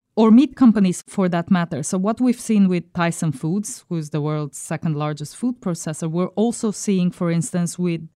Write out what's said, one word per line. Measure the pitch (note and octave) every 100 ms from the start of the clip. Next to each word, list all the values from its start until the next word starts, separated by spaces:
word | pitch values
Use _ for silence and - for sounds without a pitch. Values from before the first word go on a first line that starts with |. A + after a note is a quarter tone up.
| _ -
Or | A3
meat | A3+ D4 -
companies | B3 G#3+ F#3 E3+ -
for | - F#3
that | F3 E3+
matter. | F3+ E3+ E3+
So | D#3 F#3
what | G3 A3+
we've | B3+ A#3+
seen | - G#3+ F#3
with | F3+ -
Tyson | F3+ E3+ E3 E3
Foods, | - D#3+ G3+ G#3 - -
who | E3+
is | D3+
the | D#3
world's | D3+ D3+ D3 -
second | - D#3+ E3 D3
largest | D3+ D3+ D3 -
food | B3 B3
processor, | F#3+ E3 - D3+ E3
we're | E3+ F3+
also | - A#3 A3+ A3
seeing, | - - F#3+ F3
for | - E3+
instance, | E3+ D#3+ F3 F3 -
with | F3+ E3 D#3+